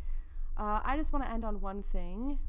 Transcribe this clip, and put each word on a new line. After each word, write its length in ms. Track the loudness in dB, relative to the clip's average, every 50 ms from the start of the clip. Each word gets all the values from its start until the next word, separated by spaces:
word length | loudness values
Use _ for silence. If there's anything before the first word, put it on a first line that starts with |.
| -2 -2 -2 -2 -2 -4 -4 -4 -2 -2 0
Uh, 240 | 0 0 2 2 2 2
I 140 | 2 2
just 140 | 2 2 2 2
wanna 120 | 2 2 0
end 140 | -2 -2 0
on 160 | 0 0 0
one 220 | -2 -2 -4 -4 0
thing, 540 | 0 2 2 2 0 -2 -2 -2 0 0 0 0